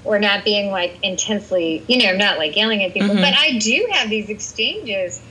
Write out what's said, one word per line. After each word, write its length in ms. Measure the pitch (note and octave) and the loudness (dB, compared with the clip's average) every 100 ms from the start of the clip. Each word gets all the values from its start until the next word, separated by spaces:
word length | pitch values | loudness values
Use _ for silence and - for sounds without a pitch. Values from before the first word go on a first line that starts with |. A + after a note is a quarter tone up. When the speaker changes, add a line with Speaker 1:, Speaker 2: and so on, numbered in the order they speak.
Speaker 1:
or 160 | - G#3 | 2 2
not 240 | G#3 G3+ | 4 2
being, 280 | G#3+ G#3 G3+ | 2 0 0
like, 260 | F#3+ F3+ - | -2 -2 -4
intensely, 800 | G3 F3+ - G#3 G3+ F#3 E3 D#3+ - | -6 -4 -2 -4 0 0 0 -2 0
you 160 | B3 | 2
know, 120 | G#3+ F#3 | 4 2
not, 200 | G3+ F3+ | 2 0
like, 180 | D#3 F#3 | -2 0
yelling 280 | A3 G#3+ | 0 0
at 100 | F#3+ | -2
people. 160 | G3 G3+ | 0 2
Speaker 2:
Mm-hmm. 120 | G3+ | 4
Speaker 1:
But 120 | C#4 C#4 | 4 4
I 200 | D#4 B3 | 2 2
do 280 | G#3+ C4+ A4+ | 0 0 0
have 180 | F#4 A3+ | 0 0
these 200 | G#3+ G#3 | -2 -4
exchanges 920 | G#3+ - - A#3 G4 C4 G3 F#3 - - | -8 -10 -4 -4 -4 -6 -4 -4 -8 -16